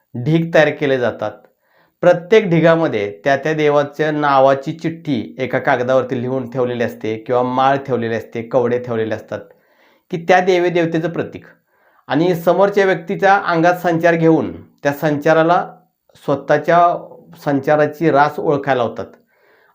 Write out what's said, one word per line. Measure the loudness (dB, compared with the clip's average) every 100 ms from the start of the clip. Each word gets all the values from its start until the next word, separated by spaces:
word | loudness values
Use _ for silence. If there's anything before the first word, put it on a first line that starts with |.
| _ -8
ढीग | 0 0 2
तयार | 2 2
केले | 0 -2 0
जातात. | -2 -4 -8 -10 _ _ _ _ _ -2
प्रत्येक | 2 2 2 2
ढिगामध्ये | 4 2 4 2 0 -2 -4 -4
त्या | -2 0
त्या | -2
देवाच्या | 0 2 2 0 -2 -4
नावाची | -2 2 4 4 2 -4
चिठ्ठी | -6 -8 -8 -6 -4 -6 -8
एका | -4 -2
कागदावरती | 0 -2 2 0 0 -6
लिहून | -4 -6 -6
ठेवलेली | -4 -4 -2
असते | -6 -6 -8 -6
किंवा | -2 -2
माळ | 0 0 0 0
ठेवलेली | -2 -4 -2
असते, | -6 -6 -10
कवडे | -2 0 0 -2
ठेवलेले | -4 -4 -4
असतात | -6 -8 -12 -14 _ _ _ _ _ -12
की | -8 2
त्या | 2
देवी | 4 2 2
देवतेचं | 0 0 -2 -4
प्रतीक. | -6 -8 -10 -20 _ _ _ _ _ -4
आणि | 0 0
समोरच्या | 0 0 2 2 2
व्यक्तीच्या | 0 0 -4 -2 2 2
अंगात | 2 2 2
संचार | 2 -2 0 2
घेऊन | 2 4 2 0 -8
त्या | -20 _ -4
संचाराला, | -2 -2 -2 2 2 4 2 -2 -12 _ _ _
स्वतःच्या | _ -4 -4 0 -2 2 4 4 0 -10 -20 -20 -10
संचाराची | -4 -2 0 2 0 0 2
रास | 4 2 0
ओळखायला | -2 -2 -2 -2
लावतात. | -2 -6 -14 _ _ _ _ _ _